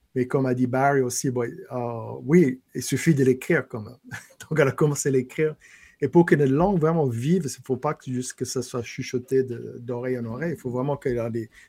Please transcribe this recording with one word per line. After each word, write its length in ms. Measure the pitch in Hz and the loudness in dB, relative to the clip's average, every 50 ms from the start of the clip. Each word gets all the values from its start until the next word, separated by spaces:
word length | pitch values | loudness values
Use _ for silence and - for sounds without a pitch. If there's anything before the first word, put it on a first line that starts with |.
| _ _ - | _ _ -4
Mais 120 | 131 123 | -2 -2
comme 200 | 123 - 139 131 | 0 0 0 2
a 80 | 127 123 | 2 0
dit 120 | 127 127 | 0 0
Barry 340 | 120 127 131 139 139 143 135 | 0 2 2 2 4 4 2
aussi, 300 | 127 123 - - - 135 | 2 0 -2 -2 -2 -2
bon, 120 | 120 123 | 0 -2
euh, 800 | 120 120 - - - - 127 123 123 120 117 113 110 113 120 131 | -2 -4 -6 -10 -14 -10 -8 -6 -6 -6 -6 -8 -10 -10 -12 -8
oui, 380 | 123 127 160 180 160 127 131 - _ _ - | 0 4 6 6 6 6 2 -4 _ _ -10
il 80 | 135 | -8
suffit 320 | - - 139 127 - 165 156 | -4 -4 -2 0 2 4 4
de 100 | 135 131 | 4 6
l'écrire 420 | 131 123 131 - - 170 139 123 | 4 4 2 0 0 0 0 -2
quand 140 | - - 113 | -4 -10 -12
même. 160 | 104 113 123 - - - | -12 -12 -16 -20 -20 -16
<laughs> 400 | - - - - _ - - - | -16 -16 -18 -20 _ -16 -8 -2
Donc, 100 | 151 156 | 2 2
elle 80 | 143 131 | 4 4
a 40 | |
commencé 360 | - - 156 147 143 - - 143 | 4 2 2 2 0 0 0 2
à 40 | |
l'écrire. 440 | 135 131 123 - - - 156 156 156 _ _ - - - - - _ - | 2 0 0 -2 -2 -2 -2 -2 -2 _ _ -20 -20 -20 -20 -18 _ -4
Et 80 | 147 - | -2 4
pour 180 | - 170 170 | 6 6 6
qu'une 180 | - 151 143 147 | 6 6 4 4
langue 340 | 131 135 151 180 208 202 165 | 4 4 4 2 2 2 2
vraiment 280 | 151 160 170 165 143 | 2 2 2 2 0
vive, 380 | 127 113 117 123 151 185 185 - | 0 0 -2 0 2 2 2 0
il 140 | 127 - - | -2 -8 -8
ne 40 | - | -6
faut 140 | - 127 127 | -6 -4 -2
pas 160 | - 147 147 | -2 -4 -4
que, 180 | - - 131 | -4 -8 -8
juste 220 | 127 123 123 - - | -6 -6 -6 -6 -8
que 100 | - 127 | -8 -8
ça 180 | - - 127 | -6 -4 -6
soit 200 | 117 - - 120 | -6 -6 -6 -8
chuchoté 600 | 113 - - - 127 - - 123 123 - 131 135 | -8 -8 -10 -10 -8 -6 -6 -6 -4 0 0 0
de, 360 | 123 113 117 120 117 110 - - | 0 0 -4 -10 -10 -12 -14 -12
d'oreille 380 | 117 123 123 120 127 127 127 120 | -10 -8 -8 -6 -4 -4 -4 -4
en 60 | 120 | -6
oreille. 260 | 113 113 127 160 175 | -8 -8 -6 -6 -6
Il 60 | 143 - | -6 -6
faut 120 | - 127 | -8 -6
vraiment 260 | 120 127 127 147 139 | -4 -4 -2 -4 -4
qu'il 180 | - - 135 120 | -4 -4 -4 -2
y 40 | 117 | -2
ait 120 | 113 117 | -4 -4
des, 200 | 113 117 110 - _ - - | -4 -6 -8 -10 _ -20 -20